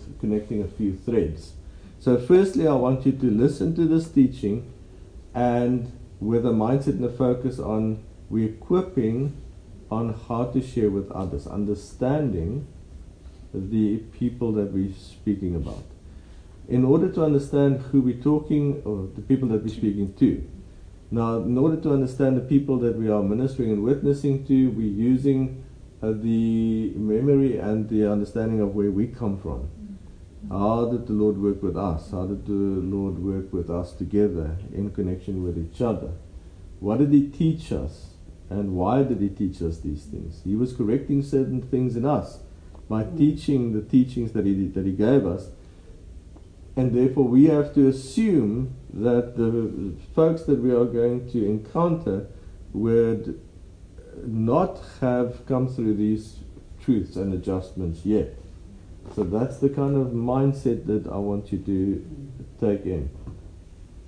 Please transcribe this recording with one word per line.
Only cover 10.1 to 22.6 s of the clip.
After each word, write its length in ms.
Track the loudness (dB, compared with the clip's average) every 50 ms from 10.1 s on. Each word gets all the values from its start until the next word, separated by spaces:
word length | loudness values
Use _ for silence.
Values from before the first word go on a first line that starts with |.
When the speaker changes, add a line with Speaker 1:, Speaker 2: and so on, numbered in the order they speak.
| -6 -8 -8
Speaker 1:
how 200 | -6 -4 -4 -2
to 140 | -2 -2 -2
share 300 | -4 -2 -2 0 2 2
with 180 | 2 0 -4 -6
others, 340 | -8 -8 -6 -6 -6 -8 -8
understanding 1200 | -6 -6 -4 -2 -2 -2 -4 -6 -14 -6 -2 0 0 2 0 0 -2 -2 -2 -4 -4 -4 -6 -8 -10 -16 -20 -20 -20 -18 -18 -18 -20 -20 -20 -20 -20 -20 -20 -18 -10 -8
the 440 | -8 -6 -2 0 2 2 2 0 -2 -4 -10 -6 -4
people 320 | -4 -4 -2 -2 -2 0
that 200 | 0 0 -2 -2
we're 200 | -2 -2 -2 -2
speaking 600 | -4 -10 -16 -20 -18 -6 -2 -2 -2 0 -2 -4 -2
about. 300 | -4 -4 -6 -8 -12 -14 -16 -20 -20 -20 -20 -20 -20 -20 -20 -20 -20 -20 -20 -20 -18 -6 0
In 160 | 2 4 6
order 240 | 6 6 6 6 2
to 120 | 2 2 2
understand 560 | 4 4 2 0 2 4 4 4 4 4 2 -2 2
who 80 | 2 4
we're 220 | 4 4 0 0
talking, 600 | 2 2 2 2 2 0 0 2 2 0 -2 -2 -4
or 240 | -4 -4 -4 -6 -8 -10
the 80 | -10
people 260 | 0 0 0 2 2 2
that 120 | 0 0
we're 60 | 0 -2
speaking 460 | -4 0 0 0 0 0 -2 -4 2
to. 360 | 4 4 4 4 0 -6 -10 -12 -18 -18 -18 -18 -20 -20 -20 -20 -20 -10 -4
Now, 240 | -2 0 0 0 0
in 200 | -2 0 0 2
order 200 | 4 4 4 2
to 160 | 2 0 2
understand 440 | 2 2 2 0 0 2 2 4 2
the 40 | 2
people 380 | 2 4 2 4